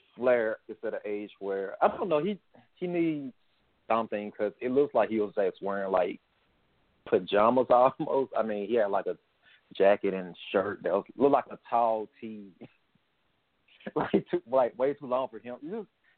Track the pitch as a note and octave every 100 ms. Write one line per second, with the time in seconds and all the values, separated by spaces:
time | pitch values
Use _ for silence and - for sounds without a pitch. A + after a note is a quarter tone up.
0 | _ A2 B2+ B2 A2 G#2+ - C3+ A2 G2+
1 | G#2 G#2 G2+ - G2 G2 G2 - F#3 -
2 | G#3 D3+ F#3 G3 _ - _ _ F3+ F3
3 | E3 D3 C3 - _ _ _ _ - A2+
4 | A2 G#2 G#2 - G#2 - B2 C3 C#3+ A#2
5 | G#2 A2 G#2 G#2 F#2+ - G2 G2 F#2+ F#2
6 | F2+ G2 _ _ _ _ _ _ _ _
7 | - G#2 F2+ G2+ A2+ B2+ A#2+ B2 C3 -
8 | D3 C3+ B2+ G#2+ A2 G#2 G2+ A#2 G2+ G2
9 | F#2 E2+ _ _ _ _ _ - G2 G#2
10 | G2 F#2 F2+ - - G2+ G2+ F#2+ E2+ F#2+
11 | - - C#3 C3+ - G#2+ - A#2 A#2 A2
12 | G#2 _ A2 G#2+ G2 F2 - _ _ _
13 | _ _ _ _ _ _ _ _ - D3+
14 | - G3 - F3 - C3 A#2 G#2 C#3 C#3
15 | B2+ B2+ B2+ A2 A#2+ B2 D3+ A3+ F#3 _
16 | _